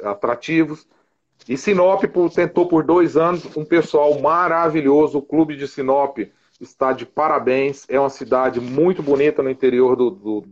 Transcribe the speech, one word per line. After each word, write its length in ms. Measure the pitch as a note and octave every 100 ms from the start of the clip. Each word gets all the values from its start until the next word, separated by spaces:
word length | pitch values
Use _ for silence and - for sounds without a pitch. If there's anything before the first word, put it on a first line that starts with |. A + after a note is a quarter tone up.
atrativos. 840 | - G2+ A#2+ A#2+ - D#3+ D3+ D#3 _ _ _ _ _ _ -
E 80 | C3
Sinop, 480 | G#3 F#3 F#3 F#3+ -
por, 220 | F3+ E3+
tentou 380 | F3+ E3+ F3+ F3
por 160 | D#3+
dois 320 | C#3+ F3 D#3+ D#3
anos, 400 | E3 F3 - D3+
um 80 |
pessoal 560 | D3+ E3+ D3+ D3+ D3 D3
maravilhoso, 1000 | D#3 E3+ F3 E3 E3 D#3 C3+ D3 D3 D3
o 20 |
Clube 340 | - D3+ D3+ C#3+
de 100 | C#3
Sinop 520 | - C3 C#3 C#3 B2 F#2+ _ _ _
está 320 | - - C3
de 140 | B2+ A#2
parabéns, 800 | - D#3 C#3+ A#2 C3 C#3 C#3 -
é 100 | C3+
uma 120 | C3+
cidade 500 | C#3 A#2 B2+ C3 A#2+
muito 420 | B2 C3+ F3 F#3
bonita 400 | C#3+ C#3 D3 D3
no 80 | C3+
interior 460 | C3 B2+ B2 B2+ B2
do, 140 | B2
do, 340 | G2+ G#2 G#2 G2